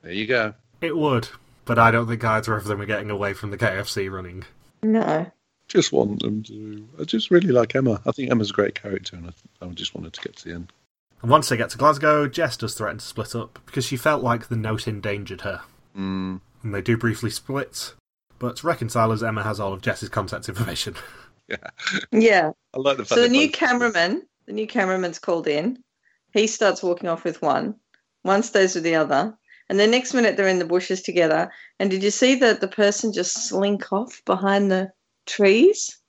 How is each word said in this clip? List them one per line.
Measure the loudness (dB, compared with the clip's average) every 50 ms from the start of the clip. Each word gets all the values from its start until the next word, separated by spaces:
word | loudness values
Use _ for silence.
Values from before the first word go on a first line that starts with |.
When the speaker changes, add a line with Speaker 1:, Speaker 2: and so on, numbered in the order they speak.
| _
Speaker 1:
There | -8 -8
you | -6 -4
go. | 0 0 0 0 -2 -4 _ _ _ _ _
Speaker 2:
It | -6 -4 -2
would, | 0 0 2 2 0 -2 -4 -14 -20 _ _ _ _ _
but | -2 2 6
I | 6 6
don't | 6 4 0 0
think | -4 -2 0
either | 0 0 0 0 -2 -4
of | -2 -2
them | -4 -4 -4
are | -2
getting | -4 -4 -4 -4 -6
away | -4 -4 -2 -4 -4
from | -6 -8 -10
the | -4 -2
K | 0
F | 0 0 -2 -6 -6
C | -6 -6 -6 -6
running. | -6 -10 -12 -12 -14 -16 -16 -18 _ _ _ _ _ _ 0
Speaker 3:
No. | 2 2 2 2 2 0 -2 -4 -6 _ _ _ _ _ _ _ _
Speaker 1:
Just | 2 2 2 4 2
want | 2 2 2 0 -4
them | -4 -4 -4 -4 -6
to. | -10 -14 -16 -14 -14 -14 -16 -18 -20 -10 -10
I | -6
just | -4 -2 -2 0 4
really | 4 4 6 6
like | 4 4 4 4 2
Emma. | 0 2 2 0 0 -2
I | -4
think | -4 -4 -2 0
Emma's | 0 0 0 0
a | 0
great | 0 0 0 -2
character, | -8 -8 -6 -8 -8 -8 -10 -14
and | -14 -14
I, | -14
th-, | -16 _ _ -20 _ _ -14 -14
I | -12
just | -10 -12 -12 _
wanted | -12 -14 -14 -14
to | -12
get | -14 -14 -14
to | -14 -16 -14
the | -12
end. | -12 -14 -16 _ _ _ _ _ _ _ _ _ _ 2
Speaker 2:
And | 4
once | 4 6 6 4
they | 0
get | 0 -2 -4
to | -2 4
Glasgow, | 4 4 4 6 4 4 4 4 2
Jess | 0 0 0 -2 -2 -2
does | -4 -6 -8 -6
threaten | -4 -6 -6 -6 -8
to | -12
split | -12 -8 -8 -8 -6 -6
up | -8 -8 -8 _ -20 _
because | -8 -4 -4 -4
she | -2 -4
felt | 0 2 2 2 2 2
like | 0 0 -2 -2 -6
the | -6
note | -4 -4 -4 -4 -4 -4 -6
endangered | -8 -6 -4 -6 -6 -6 -6 -12 -14 -10 -8
her. | -8 -8 -10 -12 -18 _ _ _ _ _
Speaker 1:
Mm. | -8 -6 -4 -4 -4 -4 -6 -8 -10 _ _ _ _ -10
Speaker 2:
And | -8 -6
they | -6 0
do | 0 0
briefly | 0 0 -2 -2 -2 -6 -8
split, | -8 -8 -10 -6 -6 -6 -6 -8 -10 -12 -12 -12 -16 _ _ _ _ _ _ _ _ _
but | -8 -8 -8 -4 -2
reconcile | -2 -2 -2 -4 -4 0 2 2 2 2
as | 0 -2
Emma | -4 -4 -4 -4
has | -4 -4 -4
all | -6 -6 -6
of | -4 -4
Jess's | -4 -4 -4 -8 -6
contact | -4 -4 -4 -4 -8 -10 -10 -10
information. | -6 -4 -4 -4 -4 -6 -6 -8 -8 -14
<laughs> | -18 -18 -20 -20 -20 _ _ _ _ _
Speaker 1:
Yeah. | -10 -10 -10 -16 _ _ -8 -4 -4 -4 -6 _ 2
Speaker 3:
Yeah. | 4 6 6 6 4 2 0 -4 _ _ _ -10
Speaker 1:
I | -2
like | 0 0 0
the | 0 0
fact | 0
Speaker 3:
So | 2
the | 2 4
Speaker 1:
they | 4
Speaker 3:
new | 4 4 2 2
Speaker 1:
both | 0
Speaker 3:
cameraman, | 0 0 0 2 2 0 0 2 2 0 0 0 -4 -6 _ _ _ _
the | -10 -8
new | -8 -8
cameraman's | -4 -2 -2 0 0 0 0 -2 -4 -6 -6
called | -4 -2 -2 -2 0 0
in. | -2 0 0 -2 -4 -6 _ _ _ _ _ _ _ _ _ _ _
He | 2 2
starts | 2 0 2 2 2 2 2 0
walking | -2 -2 -2 -2 -6
off | -6 -4 -4
with | -6 -6 -2 0
one. | 0 0 0 0 -4 -8 _ _ _ _ _ _ _ _ _ _
One | 0 2 2 2
stays | 2 4 4 4 4 2
with | 0 0
the | 2 2
other. | 2 2 4 2 2 2 0 -4 _ _ _ -20 -20 _ _
And | 2 4
the | 4 6
next | 4 4 2 0 0
minute | 2 4 4 4
they're | 4 2
in | 2 2 2
the | 0
bushes | 2 0 0 0 0 -6 -4 -4
together. | -2 2 2 4 4 4 2 0 -2 -6 -20 -20 -20 _ _
And | -2 0
did | 0 2 0
you | 0 2
see | 4 4 4 6
that | 6 6 4 4 4
the | 0 -6
person | 0 2 2 2 2 2 -2 -2 -2
just | -2 -4 -4 -4 -6 -6 -4
slink | -2 0 0 0 0 -2 -4 -4 -2
off | -4 -4 -4 -10 -14 _
behind | -4 -2 0 2 2 2 2 4 2
the | 2 0 0 -4 _ _ _ _ _ _ _
trees? | -12 0 4 6 6 6 8 8 6 6 4 -4 -10 -10 _ _